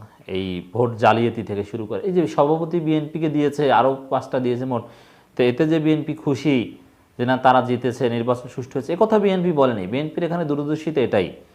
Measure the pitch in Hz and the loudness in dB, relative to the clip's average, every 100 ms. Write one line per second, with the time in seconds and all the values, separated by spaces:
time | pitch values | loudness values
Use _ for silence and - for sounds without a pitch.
0 | - _ - 95 95 90 87 113 120 110 | -18 _ -10 -6 -6 -8 -8 -2 -2 2
1 | 113 110 117 113 95 101 101 113 107 104 | 4 4 2 -2 -6 -6 -6 -8 -8 -6
2 | 202 180 156 - 143 160 165 175 156 156 | -2 0 0 2 2 2 -2 -4 0 -2
3 | 147 156 160 147 147 143 143 113 127 135 | -2 -4 -2 0 0 2 2 4 4 0
4 | - 131 - 135 123 120 131 120 - - | -4 -4 -2 -2 -2 -2 -2 -4 -6 -18
5 | - - _ - 123 120 156 160 151 156 | -20 -20 _ 0 2 2 2 2 2 0
6 | 147 151 - 131 151 131 95 - _ _ | -2 -6 -2 -2 2 0 0 -8 _ _
7 | _ - 120 127 131 127 120 123 127 117 | _ -4 -2 2 4 4 2 0 -2 0
8 | 123 117 117 120 123 - 123 139 127 175 | 0 0 0 -2 -4 -12 -8 -6 -4 0
9 | 220 220 202 185 180 151 131 110 92 123 | 2 4 2 2 0 2 2 2 -4 -4
10 | 156 175 170 170 160 147 147 151 165 151 | -4 -4 -4 -2 -2 -2 -2 -4 -2 0
11 | 113 107 85 - - | 2 2 0 -6 -20